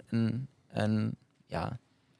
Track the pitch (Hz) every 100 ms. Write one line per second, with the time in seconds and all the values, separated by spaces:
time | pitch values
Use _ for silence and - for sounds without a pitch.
0 | - 117 113 113 131 _ _ 110 107 107
1 | 107 - _ _ - 87 - - _ _
2 | _